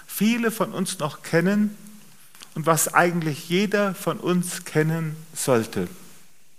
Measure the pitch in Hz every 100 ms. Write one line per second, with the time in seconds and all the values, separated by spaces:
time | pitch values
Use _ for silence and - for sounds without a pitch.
0 | - - 214 233 226 220 180 151 190 -
1 | 147 - - 165 180 208 208 - - -
2 | - - - - - 160 151 156 - 147
3 | 175 170 160 135 - 175 208 208 202 175
4 | 190 208 160 180 180 - - 156 156 165
5 | 160 156 - - - 120 110 101 87 -
6 | - - - - -